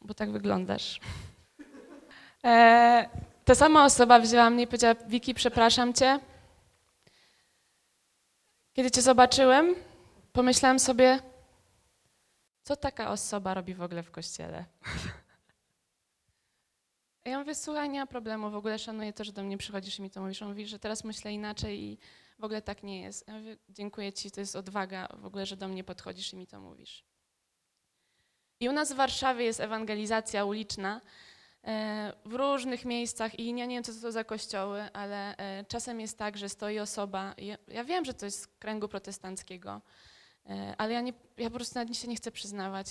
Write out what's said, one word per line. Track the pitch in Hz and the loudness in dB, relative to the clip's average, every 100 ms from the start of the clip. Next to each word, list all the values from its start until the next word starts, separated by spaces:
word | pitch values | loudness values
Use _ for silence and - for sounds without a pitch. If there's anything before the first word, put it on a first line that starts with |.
bo | - | -14
tak | 214 208 | -8 -6
wyglądasz”. | 208 202 190 185 - - - - - - - _ - - - - - - - - _ | -4 -2 -2 -2 -6 -6 -10 -12 -14 -14 -20 _ -20 -20 -20 -20 -20 -20 -20 -20 _
E, | 247 233 233 233 233 240 - - - _ - | 6 10 12 12 10 6 4 -4 -12 _ 6
ta | 247 | 8
sama | 302 311 277 | 10 10 10
osoba | 254 240 240 | 8 10 10
wzięła | 226 240 233 | 10 6 6
mnie | 240 | 6
i | 240 | 0
powiedziała: | 240 233 233 - | 2 4 4 0
„Wiki, | 233 262 | -4 -4
przepraszam | 247 247 240 226 233 240 | -2 0 4 4 4 2
cię. | 240 262 277 - - - _ _ _ _ _ _ _ _ _ _ _ _ _ _ _ _ _ _ _ _ _ _ | 4 4 4 -2 -20 -20 _ _ _ _ _ _ _ _ _ _ _ _ _ _ _ _ _ _ _ _ _ _
Kiedy | - 254 | -2 0
cię | 254 | 2
zobaczyłem, | 247 254 247 269 262 262 339 359 - - - _ _ | 6 8 8 8 6 6 6 0 -6 -20 -20 _ _
pomyślałem | 247 254 254 269 262 | 0 2 4 4 4
sobie, | 262 247 254 262 - - _ _ _ _ _ _ _ _ _ _ _ _ | 2 6 6 4 -2 -20 _ _ _ _ _ _ _ _ _ _ _ _
co | - 285 | -8 -6
taka | 277 - 214 | -6 -6 -6
osoba | 208 - 208 190 | -6 -6 -6 -6
robi | 190 180 | -6 -8
w | 185 | -10
ogóle | 175 170 | -10 -10
w | 165 | -12
kościele?” | - 165 - 165 160 175 _ | -14 -14 -12 -12 -14 -16 _
<laughs> | - - - - _ _ _ _ _ _ _ _ _ _ _ _ _ _ _ _ _ _ _ _ 240 | -12 -10 -10 -14 _ _ _ _ _ _ _ _ _ _ _ _ _ _ _ _ _ _ _ _ -10
Ja | 269 | -10
mówię: | 285 294 | -8 -10
„Słuchaj, | - 302 294 | -8 -8 -6
nie | 277 | -8
ma | 269 | -10
problemu, | 247 220 220 214 | -10 -10 -10 -10
w | 208 | -8
ogóle | 208 214 | -8 -8
szanuję | - 220 214 | -10 -10 -10
to, | 208 | -12
że | 214 | -14
do | 202 | -12
mnie | 196 196 | -10 -10
przychodzisz | - 202 190 - | -10 -10 -10 -12
i | |
mi | 190 | -14
to | 196 | -12
mówisz”. | 190 190 | -12 -12
On | 208 | -12
mówi, | 202 208 | -12 -14
że | 214 | -12
teraz | 208 214 | -10 -10
myślę | 220 214 208 | -10 -12 -12
inaczej | 208 208 220 220 208 | -10 -10 -10 -10 -8
i | 208 214 - - _ _ | -12 -14 -20 -20 _ _
w | |
ogóle | 214 214 | -10 -10
tak | 214 202 | -10 -14
nie | 202 190 | -12 -14
jest. | 190 202 - | -14 -16 -18
Ja | |
mówię: | 214 220 220 _ | -18 -18 -20 _
„Dziękuję | 196 208 214 202 | -14 -14 -10 -12
ci, | 196 202 | -12 -12
to | 202 | -12
jest | 196 - | -12 -12
odwaga | 190 202 185 190 185 | -10 -8 -8 -10 -14
w | - 196 | -16 -14
ogóle, | 196 190 | -12 -10
że | 190 | -10
do | 190 | -10
mnie | 190 | -10
podchodzisz | 185 180 196 185 190 | -12 -16 -16 -14 -14
i | 190 | -16
mi | 180 | -20
to | 101 | -20
mówisz”. | 95 71 - - _ _ _ _ _ _ _ _ _ _ _ _ _ _ _ - | -20 -20 -20 -20 _ _ _ _ _ _ _ _ _ _ _ _ _ _ _ -8
I | 240 | -4
u | |
nas | 285 294 | -2 -4
w | 269 | -2
Warszawie | 269 - 262 240 233 | -2 0 -2 -2 -2
jest | 220 | -4
ewangelizacja | 214 220 220 214 214 226 220 208 202 | -6 -8 -8 -8 -4 -4 -4 -4 -4
uliczna, | 214 208 214 196 220 - - - - _ _ | -6 -8 -8 -8 -10 -14 -20 -20 -20 _ _
e, | - 220 214 214 208 - 214 | -10 -8 -6 -8 -10 -12 -10
w | |
różnych | 247 277 277 254 247 247 | -4 -2 -2 -4 -8 -6
miejscach | 240 233 - 220 220 | -6 -6 -6 -8 -8
i | 233 240 | -8 -8
ja | 247 | -6
nie | 247 | -8
wiem, | |
co | 233 220 | -10 -12
to | 233 | -10
za | 226 | -8
kościoły, | 220 220 - 202 196 202 208 | -8 -10 -10 -8 -8 -8 -12
ale, | 202 202 202 202 - | -12 -10 -10 -10 -12
e, | 196 190 202 | -12 -12 -12
czasem | 233 240 233 | -12 -10 -10
jest | 220 - | -12 -10
tak, | 208 202 | -10 -10
że | 196 | -12
stoi | - 208 214 | -10 -8 -8
osoba, | 208 - 202 190 190 - | -8 -8 -8 -8 -10 -14
ja, | 196 208 - | -16 -16 -14
ja | 226 | -12
wiem, | 247 359 277 | -6 -6 -6
że | |
to | - 202 | -8 -12
jest | - | -12
z | - | -14
kręgu | _ 214 214 208 | _ -12 -8 -8
protestanckiego, | 196 196 196 190 190 - 180 190 208 - _ _ _ _ _ - | -10 -12 -14 -14 -14 -16 -16 -14 -16 -18 _ _ _ _ _ -16
e, | 196 196 - | -12 -10 -8
ale | 220 | -6
ja | 240 | -6
nie, | 247 240 _ - | -8 -12 _ -12
ja | 226 | -10
po | 240 | -10
prostu | 240 247 | -10 -10
nawet | 233 240 | -10 -10
się | 240 | -10
nie | 226 | -10
chcę | 233 | -12
przyznawać. | - 202 202 190 190 196 | -14 -14 -10 -10 -10 -14